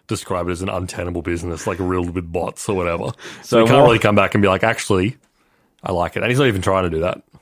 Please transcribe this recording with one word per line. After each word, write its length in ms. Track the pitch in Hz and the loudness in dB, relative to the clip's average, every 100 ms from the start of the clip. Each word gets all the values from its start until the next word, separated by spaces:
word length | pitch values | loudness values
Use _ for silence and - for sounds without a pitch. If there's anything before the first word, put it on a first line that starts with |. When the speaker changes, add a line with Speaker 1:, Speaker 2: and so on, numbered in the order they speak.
| - | -8
Speaker 1:
describe 400 | 107 - 92 87 | -8 -4 -4 -4
it 40 | |
as 100 | 87 | -4
an 80 | 95 | -4
untenable 520 | 92 92 - 87 85 | -6 -6 -8 -6 -6
business, 460 | 85 85 87 82 107 | -4 -6 -6 -6 -6
like, 100 | 90 | -4
riddled 360 | 90 92 87 90 | -2 -2 -2 -6
with 160 | 82 | -6
bots 380 | 85 - - - | -6 -6 -8 -6
or 60 | 95 | -4
whatever. 300 | 87 85 - | -2 -4 -6
So 360 | - - - | -10 -16 -18
Speaker 2:
So 160 | - 113 | 0 2
Speaker 1:
he 60 | 113 | 6
can't 140 | 143 | 6
Speaker 2:
what 80 | 143 | 6
Speaker 1:
really 120 | 117 | 6
come 160 | 107 104 | 4 4
back 180 | 95 107 | 4 4
and 60 | |
be 60 | 98 | 4
like, 160 | 95 | 4
"Actually, 540 | 110 113 - 95 101 - _ _ _ _ _ _ | 2 -2 0 0 0 -4 _ _ _ _ _ _
I 80 | - | -6
like 240 | 87 85 - | -2 -2 -2
it." 80 | |
And 80 | 113 | 0
he's 80 | 127 | 2
not 80 | 135 | 2
even 140 | 98 | 2
trying 220 | 92 95 | 0 0
to 60 | 90 | 0
do 120 | 80 | -2
that. 200 | 87 - - - | -2 -4 -12 -20